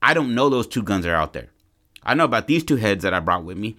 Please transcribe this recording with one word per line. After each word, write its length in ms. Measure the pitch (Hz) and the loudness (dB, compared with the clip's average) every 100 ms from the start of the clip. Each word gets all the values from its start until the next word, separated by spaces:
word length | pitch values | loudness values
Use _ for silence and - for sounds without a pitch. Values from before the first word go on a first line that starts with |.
I 120 | 127 | 2
don't 200 | 160 127 117 | 4 0 2
know 120 | 143 | 2
those 180 | 127 - | 2 0
two 160 | 127 | -4
guns 220 | 104 98 85 | -2 -2 0
are 100 | 82 | 0
out 180 | 76 | 0
there. 160 | 71 58 _ _ _ _ - | -6 -16 _ _ _ _ -10
I 100 | 107 | -4
know 100 | 139 | 0
about 240 | 147 117 110 | 0 0 0
these 160 | 160 | 0
two 140 | 156 131 | 0 0
heads 260 | 107 98 | 0 0
that 100 | 92 | 0
I 60 | 90 | -2
brought 240 | 82 90 | 0 -2
with 140 | 82 92 | -4 -8
me. 180 | 107 | -8